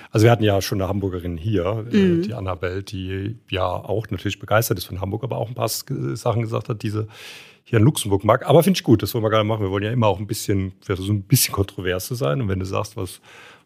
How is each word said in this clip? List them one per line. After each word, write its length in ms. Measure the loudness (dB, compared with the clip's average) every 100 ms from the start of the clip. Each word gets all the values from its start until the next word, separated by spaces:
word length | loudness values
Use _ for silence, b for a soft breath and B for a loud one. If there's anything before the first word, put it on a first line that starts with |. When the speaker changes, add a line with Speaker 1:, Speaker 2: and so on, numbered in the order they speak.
| B
Speaker 1:
Also 100 | 4
wir 80 | 6
hatten 140 | 6
ja 180 | 4 0
schon 180 | 0 -2
eine 80 | -2
Hamburgerin 480 | -2 -4 -4 -6 -6
hier, 480 | -2 -2 0 -4 0
äh, 60 | 2
Speaker 2:
Mhm. 260 | 4 2
Speaker 1:
die 120 | 0
Annabel, 500 | -6 -6 -4 -4 -6
die 520 | -8 -8 -6 -6 -6 -8 -6
ja 160 | -2 -2
auch 420 | -2 -4 -4 -4
natürlich 280 | -6 -6 -6
begeistert 400 | 2 2 2 -2
ist 60 |
von 160 | -6 -8
Hamburg, 240 | -6 -6
aber 120 | -6 -6
auch 100 | -6
ein 60 | -4
paar 80 |
S-, 200 | -4 -4 -8 -6 -6
Sachen 300 | -4 -2 -2
gesagt 260 | -2 -4 -6
hat, 160 | -6
die 60 | -4
sie 180 | -4 -6 B B B B B
hier 160 | 0 4
in 40 |
Luxemburg 380 | 6 4 0 0
mag. 240 | 4 2 6
Aber 140 | 6
finde 160 | 6 4
ich 60 |
gut, 180 | 4 4
das 100 | 4
wollen 100 | -2
wir 60 | 2
gerne 120 | 2
machen. 180 | 2 0
Wir 80 | 0
wollen 100 | 0
ja 80 | 0
immer 160 | 2 2
auch 140 | 2
ein 80 | -2
bisschen, 440 | -6 -2 0 -2 -6 -4
so 260 | -4 0
ein 100 | -2
bisschen 280 | 2 2 2
kontrovers 520 | 0 -2 -2 -4 -4 -4
zu 80 |
sein. 260 | -4 -2 0
Und 80 | -2
wenn 120 | -2
du 40 | -2
sagst, 300 | -4 -6 -8
was, 240 | -10 -10 B B B B